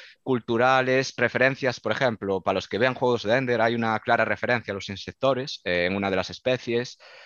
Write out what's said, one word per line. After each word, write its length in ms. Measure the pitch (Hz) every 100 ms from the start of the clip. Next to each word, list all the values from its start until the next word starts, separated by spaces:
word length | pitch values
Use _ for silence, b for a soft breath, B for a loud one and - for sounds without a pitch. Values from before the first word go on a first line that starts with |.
| B B
culturales, 920 | - 127 - 117 127 131 127 131 131 -
referencias, 640 | 120 120 131 139 131 120
por 120 | 110
ejemplo, 500 | 104 135 107 98 95
para 140 | 95 95
los 120 | -
que 120 | 98
vean 160 | 123 123
juegos 260 | 127 120
de 160 | 104 123
Ender, 240 | 131 120
hay 140 | 117 117
una 240 | 113 110
clara 260 | - 120 110
referencia 460 | 104 110 120 113
a 40 | 98
los 140 | -
insectores, 720 | 95 - - 131 127 139 - 98
eh, 200 | 87 87
en 100 | 98
una 140 | 98
de 60 | 92
las 160 | 92
especies. 640 | 87 - 127 - 117 123 - b b